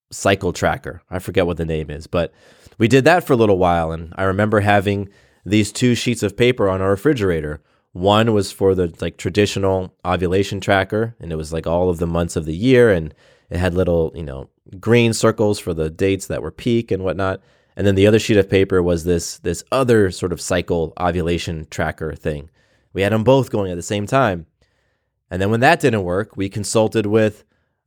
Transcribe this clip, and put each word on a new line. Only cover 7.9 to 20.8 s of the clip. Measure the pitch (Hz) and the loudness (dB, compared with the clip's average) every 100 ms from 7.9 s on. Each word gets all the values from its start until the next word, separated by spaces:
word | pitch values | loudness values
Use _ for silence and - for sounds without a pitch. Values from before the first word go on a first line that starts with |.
One | 90 95 104 117 | -2 2 4 4
was | 107 95 | 2 -2
for | - 98 92 | 0 2 2
the, | 87 82 | -2 -4
like, | 90 - | -10 -8
traditional | 95 104 101 98 98 95 92 - 90 | -4 0 0 0 0 -2 -4 -8 -4
ovulation | 90 87 92 98 101 | -2 0 0 0 -4
tracker, | 90 98 95 107 117 117 | 0 0 2 -2 -4 -8
and | 82 | -10
it | 80 | -8
was, | 80 | -6
like, | 82 80 | -6 -2
all | 87 90 | 0 0
of | 85 | 0
the | 85 | -2
months | 82 85 - | -2 -2 -4
of | 78 | -6
the | 82 | -2
year, | 123 123 120 | 4 6 6
and | 90 76 - _ _ _ | 4 -2 -12 _ _ _
it | 87 | -4
had | 90 | -2
little, | 87 87 85 80 | 0 0 0 0
you | - | -4
know, | 78 67 65 _ _ 95 | -12 -12 -16 _ _ -10
green | 110 120 117 | 2 4 4
circles | 107 113 110 104 104 | 2 0 2 0 -2
for | - | -4
the | 80 78 | -4 -6
dates | 80 98 95 - | -2 -2 -2 -4
that | 87 | -8
were | 73 | -8
peak | - 123 117 117 | -8 -2 -2 0
and | 95 | -4
whatnot. | 95 87 95 95 _ _ _ - | -4 -4 -4 -6 _ _ _ -2
And | 101 | 0
then | 95 | 4
the | 101 | 6
other | 110 | 4
sheet | - 104 | 4 2
of | 95 | 4
paper | 95 95 92 | 2 2 2
was | 87 85 82 | 0 0 0
this, | 85 - - | -2 -4 -8
this | 92 85 - | -8 -8 -4
other | 131 123 113 95 | -2 2 4 2
sort | - 92 | 0 -6
of | 82 | -6
cycle | - 90 87 87 | -4 -4 -2 -2